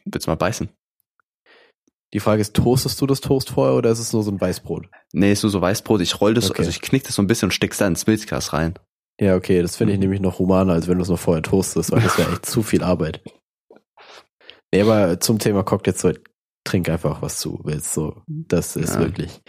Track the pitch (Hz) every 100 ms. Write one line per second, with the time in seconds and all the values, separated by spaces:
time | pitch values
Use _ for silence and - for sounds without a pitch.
0 | - - - 82 87 - 107 _ _ _
1 | _ _ _ _ _ _ _ _ _ _
2 | _ 104 110 107 104 - 120 131 131 -
3 | 135 139 - 135 - - 135 131 120 113
4 | 117 113 104 98 92 85 82 82 - -
5 | _ 78 98 101 110 98 87 101 - 107
6 | 87 - 104 117 98 - 85 85 - -
7 | - 120 98 117 - - 101 - 101 85
8 | - 107 - 69 - 73 82 - _ _
9 | _ - 101 92 - 92 87 - 110 95
10 | 95 98 95 - 92 92 95 85 85 90
11 | 92 85 - 82 80 98 90 - 82 -
12 | 101 - 85 87 - 120 107 92 87 90
13 | 78 - - - _ _ _ - _ _
14 | - - _ _ - - _ 95 107 110
15 | 92 87 - 110 113 98 95 101 - 90
16 | 92 82 _ _ _ _ - 98 85 85
17 | - 73 73 - - - - 147 - -
18 | 156 - - 156 160 170 - - 160 -
19 | 80 - 73 -